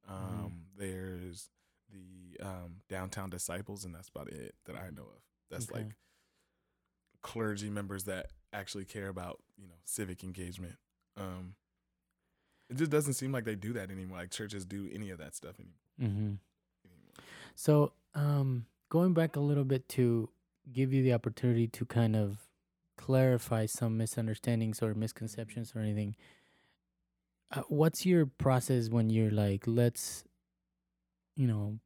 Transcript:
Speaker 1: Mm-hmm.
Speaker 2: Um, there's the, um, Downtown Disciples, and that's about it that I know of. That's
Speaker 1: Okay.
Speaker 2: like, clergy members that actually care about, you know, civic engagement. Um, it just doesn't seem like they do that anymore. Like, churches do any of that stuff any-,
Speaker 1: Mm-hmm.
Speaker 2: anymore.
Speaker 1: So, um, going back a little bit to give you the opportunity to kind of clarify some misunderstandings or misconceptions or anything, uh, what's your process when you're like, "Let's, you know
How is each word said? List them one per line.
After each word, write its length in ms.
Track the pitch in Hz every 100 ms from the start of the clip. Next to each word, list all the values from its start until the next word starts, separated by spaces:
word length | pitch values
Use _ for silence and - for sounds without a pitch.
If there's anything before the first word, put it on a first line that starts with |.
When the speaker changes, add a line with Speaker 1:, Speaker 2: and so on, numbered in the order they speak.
| 101
Speaker 1:
Mm-hmm. 360 | 95 92 107 104
Speaker 2:
Um, 160 | 85 85 95
there's 720 | 98 92 95 90 90 87 - _ _ _ _
the, 520 | 95 92 92 90 87 98
um, 360 | 92 87 87 _
Downtown 420 | 95 92 - 95
Disciples, 540 | 87 - 87 104 101 95
and 80 | 82
that's 140 | 98
about 200 | - 73
it 240 | 76 57 - -
that 100 | -
I 140 | 92
know 120 | 73
of. 180 | 57 50 _ _ _
That's 200 | 120 117
Speaker 1:
Okay. 120 | - 107
Speaker 2:
like, 100 | 104 _ _ _ _ _ _ _ _ _ _ _ _
clergy 480 | - 117 110 104 104
members 360 | 104 98 98 95
that 220 | 92 - - _
actually 320 | 104 98 104 95
care 220 | 107 98
about, 320 | 92 90 - _ _
you 100 | 95
know, 60 | 85
civic 400 | - - 98 90
engagement. 520 | 92 90 92 92 90 - _ _ _ -
Um, 380 | 98 92 90 98 _ _ _ _ _ _ _ _ _ _ _
it 80 | 127
just 140 | 156
doesn't 220 | 151 143
seem 180 | 131 131
like 140 | 135 113
they 100 | 107
do 180 | 101
that 160 | 120 95
anymore. 260 | 95 92 92
Like, 120 | 90
churches 340 | - 107 101 90
do 220 | 98 98
any 160 | 92 104
of 80 | 90
that 180 | 76 -
stuff 200 | - -
any-, 140 | 90 _ _ - 123
Speaker 1:
Mm-hmm. 100 | 101 107 98 _ _ _ _ _
Speaker 2:
anymore. 280 | _ _ - - - - -
Speaker 1:
So, 380 | - 151 147 _ _
um, 540 | - 147 143 135 127 113 _ _
going 240 | 160 180
back 220 | 170 160 143
a 40 |
little 240 | 143 143 135
bit 240 | 135 -
to 400 | - 123 117 110 _ _ _ -
give 220 | 123 131
you 100 | 135
the 100 | 131
opportunity 540 | 120 120 113 123 117 117
to 180 | - 117
kind 300 | 117 113 110
of 220 | 104 101 - _ _ _ _ -
clarify 680 | - 131 131 123 - 113 110
some 320 | - 117 110
misunderstandings 840 | 110 - 113 107 - 117 113 110
or 120 | 113
misconceptions 800 | 107 110 - 113 - 110 - 110 113
or 40 |
anything, 360 | 107 104 104 104 - _ _ _ _ _ _ _ _ _ _ _ _
uh, 120 | - -
what's 380 | 147 160 - 185
your 200 | 175 143
process 640 | - 135 127 - 131 113
when 200 | 117 110
you're 220 | 110 110
like, 320 | 104 104 98 -
"Let's, 580 | 117 120 - - - - _ _ _ _ _ _ _ _ _ _ -
you 120 | 131
know 320 | 107 104 107